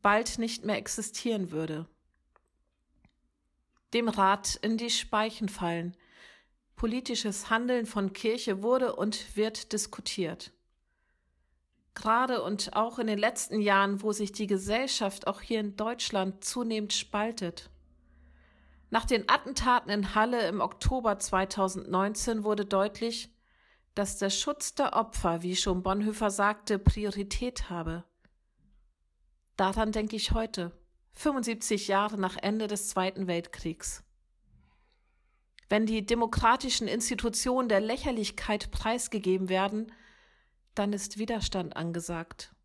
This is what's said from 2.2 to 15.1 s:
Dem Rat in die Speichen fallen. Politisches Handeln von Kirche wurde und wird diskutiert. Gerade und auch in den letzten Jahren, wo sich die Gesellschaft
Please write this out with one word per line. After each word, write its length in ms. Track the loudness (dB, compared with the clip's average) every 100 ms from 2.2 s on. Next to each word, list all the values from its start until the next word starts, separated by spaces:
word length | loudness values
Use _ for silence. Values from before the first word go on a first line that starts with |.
| _ _ _ _ _ _ _ _ _ _ _ _ _ _ _ _ _
Dem 160 | -2 0
Rat 480 | 4 4 4 0 -2
in 220 | -2 -2
die 100 | 0
Speichen 640 | -2 0 0 0 -2 -6
fallen. 440 | -2 -2 -2 -4 -10 _ -20 -20 -20 _ _ _ -4
Politisches 760 | -2 -2 -4 -4 -2 -4 0
Handeln 340 | 0 2 0
von 300 | 0 -2 -2
Kirche 480 | 0 -2 0 -2 -2
wurde 340 | 2 4 2 0
und 400 | -2 -2 -6 -2
wird 380 | -2 -2 -6
diskutiert. 800 | -4 -4 -6 -8 -2 -4 -4 -14 _ _ _ _ _ _ _ _ _ _ _ _ _ _
Gerade 500 | -8 2 4 4 0
und 320 | 0 -2 -2
auch 240 | 0 0 0
in 100 | 0
den 100 | 2
letzten 420 | 2 0 -2 0
Jahren, 400 | 4 6 6 2
wo 120 | 0
sich 200 | -2 -4
die 140 | -4 0
Gesellschaft 800 | 0 2 0 0 0 -2